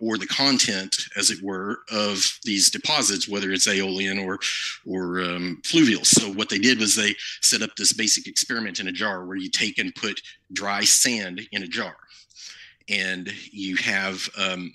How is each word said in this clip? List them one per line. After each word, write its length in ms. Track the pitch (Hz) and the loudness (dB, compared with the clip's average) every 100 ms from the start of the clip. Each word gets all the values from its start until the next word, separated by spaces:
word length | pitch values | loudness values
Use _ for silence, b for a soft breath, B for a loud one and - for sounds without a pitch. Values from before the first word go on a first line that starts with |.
or 160 | 113 110 | -2 -2
the 100 | 95 | -2
content, 720 | - 139 127 - 95 95 - - 101 | 0 2 4 2 0 -2 -4 -4 0
as 160 | 98 | 0
it 100 | 92 | 0
were, 380 | 98 95 98 117 - | -4 -6 -4 -6 -4
of 480 | 110 104 98 - - | -2 0 2 0 0
these 260 | - 98 95 | -2 2 2
deposits, 600 | - - 151 104 95 95 | 2 0 2 2 0 -2
whether 200 | 101 98 | -2 -2
it's 120 | 95 104 | 2 4
Aeolian 540 | 98 95 92 98 98 | 4 2 0 -2 -2
or, 200 | 95 101 B B B B - | -2 -2 B B B B -6
or, 360 | 92 90 90 | -4 -2 -2
um, 400 | 90 87 87 82 | -2 -2 -4 -4
fluvial." 400 | - 165 139 98 | 2 6 6 6
So 260 | - - 107 | 6 6 4
what 200 | 98 107 | -2 -2
they 100 | 101 | 2
did 200 | 117 117 | 4 4
was 140 | 107 | 4
they 220 | 107 104 101 B B | 4 2 0 B B
set 200 | - 113 | 2 2
up 120 | 107 - | 0 0
this 160 | 104 | 0
basic 340 | - 110 - 101 | 2 2 0 0
experiment 540 | - - 117 107 87 | -2 -2 -2 -4 -6
in 80 | 95 | -6
a 20 | |
jar 340 | 90 107 95 90 | -4 -4 -4 -6
where 120 | 95 | -8
you 120 | 92 | -4
take 280 | - 107 95 | -2 -2 -2
and 180 | 95 - | -4 -4
put 240 | 107 98 B B _ | -6 -6 B B _
dry 320 | 92 101 101 | -6 -4 2
sand 640 | 104 - 131 117 92 90 110 | 4 4 4 0 -4 -8 -8
in 100 | 104 | -6
a 40 | 90 | -6
jar, 280 | 110 95 - - B B B B B B B - | -6 -6 -10 -20 B B B B B B B -4
and 440 | 104 95 92 90 98 - | -2 0 -2 -6 -12 -14
you 260 | 104 95 90 | -8 -4 -2
have, 520 | 117 98 98 92 - - | 0 0 -2 -4 -6 -4
um, 320 | 95 90 90 | -4 -4 -8